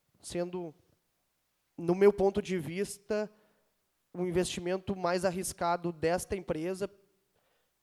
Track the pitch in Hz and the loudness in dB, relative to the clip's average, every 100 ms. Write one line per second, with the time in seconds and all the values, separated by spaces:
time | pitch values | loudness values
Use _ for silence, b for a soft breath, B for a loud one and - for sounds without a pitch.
0 | _ _ - 175 175 180 170 - _ _ | _ _ -8 -6 -4 -6 -10 -14 _ _
1 | _ _ _ _ _ _ _ - 170 185 | _ _ _ _ _ _ _ -4 0 6
2 | 202 202 196 196 170 185 147 175 202 - | 8 8 4 2 0 -2 -2 -4 -4 -6
3 | - 214 208 b b b b _ _ _ | -4 -4 -4 b b b b _ _ _
4 | _ 175 180 170 175 - 175 190 190 190 | _ -6 0 0 0 -2 -4 -4 -2 -2
5 | 175 180 185 180 - - 170 175 175 160 | 0 2 0 -2 -4 -2 0 0 -2 -2
6 | 160 180 - 196 170 156 170 190 196 - | 0 0 -2 -6 -4 -4 -4 -4 -6 -10
7 | _ _ _ _ _ _ _ _ | _ _ _ _ _ _ _ _